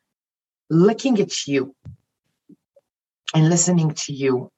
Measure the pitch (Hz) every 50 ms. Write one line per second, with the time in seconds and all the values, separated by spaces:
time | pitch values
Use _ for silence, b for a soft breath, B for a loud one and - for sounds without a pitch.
0 | _ _ _ _ _ _ _ _ _ _ _ _ _ - 156 165 180 214 226 220
1 | - 269 247 202 202 - - - - - 139 139 135 - - _ _ - - -
2 | _ _ _ _ _ _ _ _ _ - - _ _ _ _ _ _ _ _ _
3 | _ _ _ _ _ - - 160 156 160 180 170 - 185 180 170 156 156 151 -
4 | - - 143 131 139 135 127 123 - - _